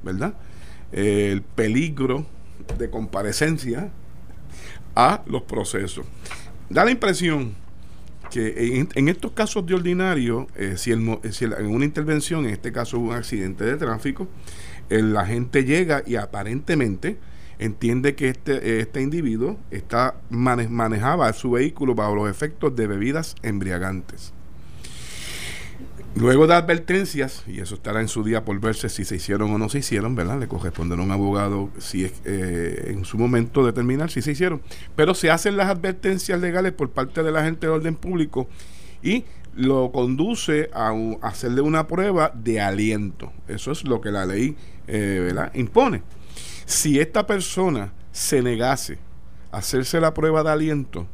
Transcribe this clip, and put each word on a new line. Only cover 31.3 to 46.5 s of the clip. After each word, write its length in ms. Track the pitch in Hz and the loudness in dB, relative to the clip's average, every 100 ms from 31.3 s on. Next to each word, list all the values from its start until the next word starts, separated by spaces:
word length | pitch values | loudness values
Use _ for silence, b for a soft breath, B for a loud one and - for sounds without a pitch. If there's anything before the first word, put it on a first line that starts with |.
| 101 101 101 98 - | 2 0 0 -4 -6
si 260 | - 92 92 | -6 -2 -2
es, 80 | - | -4
eh, 680 | - 98 92 85 85 - - | -4 -2 -2 -2 -2 -4 -4
en 120 | 98 | -4
su 140 | 90 104 | -4 2
momento 480 | 123 120 117 143 123 | 4 4 4 4 4
determinar 460 | 113 120 135 160 | 4 0 2 0
si 100 | - | -2
se 120 | 147 | -2
hicieron. 280 | 143 185 156 B B B - | 0 0 -2 B B B 4
Pero 200 | 156 185 | 4 6
se 160 | 160 | 6
hacen 260 | 165 208 202 | 6 4 2
las 120 | 190 | 2
advertencias 680 | 185 190 185 190 190 - 180 | 2 0 0 0 0 0 0
legales 320 | 175 170 185 | 2 2 0
por 200 | 180 139 | 0 -2
parte 320 | - 131 165 | -2 -2 0
del 120 | 160 156 | 2 2
agente 300 | 156 160 160 | 2 0 0
de 80 | |
orden 220 | 160 160 160 | 2 0 -2
público 520 | 175 180 151 - 127 B B B B B | -2 0 0 0 -4 B B B B B
y 240 | - 233 - B B - | 0 0 0 B B 2
lo 360 | 127 135 127 | 4 6 4
conduce 800 | 127 123 131 185 233 - 151 156 | 2 2 2 2 0 2 2 2
a 220 | - 110 | 0 0
u-, 240 | 110 113 110 | 2 -2 -2
a 60 | 113 | -4
hacerle 320 | - 123 127 | -2 0 2
una 260 | 147 160 156 | 4 2 2
prueba 440 | 170 202 180 156 117 | 0 2 4 2 0
de 260 | 113 110 | 0 2
aliento. 720 | 101 98 107 107 101 - - - - | 2 2 2 2 -2 -6 -10 -10 -8
Eso 240 | 104 - | -8 -6
es 120 | 156 | -6
lo 160 | 139 117 | 0 -2
que 120 | 107 | 0
la 160 | 101 92 | -2 0
ley, 280 | 98 131 156 B B - | 2 0 -2 B B -4
eh, 340 | 107 101 95 | 0 2 2
¿verdad?, 320 | 87 92 - - | 0 0 -2 -2
impone. 480 | 117 220 262 127 - B B B B | 4 6 6 2 -6 B B B B